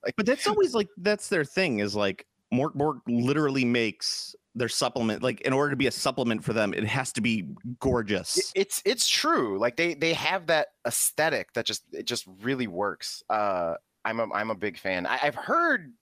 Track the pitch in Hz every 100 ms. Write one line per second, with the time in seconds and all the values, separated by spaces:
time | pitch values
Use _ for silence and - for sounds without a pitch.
0 | - - 208 285 415 415 359 240 208 -
1 | 185 208 - 185 139 - 180 107 104 104
2 | 98 95 - _ - 120 147 135 151 131
3 | - 120 123 147 147 135 123 120 113 -
4 | - - - - _ 113 117 - 131 127
5 | 113 104 127 104 127 135 147 135 120 -
6 | 143 127 117 110 - 110 104 - 107 131
7 | 127 - 117 110 85 - 120 123 135 123
8 | 104 95 87 180 - 190 196 - 196 247
9 | - - 302 311 117 98 120 123 170 147
10 | 165 156 147 185 160 156 - _ 117 -
11 | - - 156 127 87 117 113 107 - -
12 | 113 120 95 92 113 131 117 87 101 85
13 | - - - 107 104 90 82 82 _ _
14 | 107 113 110 101 110 101 101 82 98 92
15 | 90 123 147 147 - 320 339 247 160 -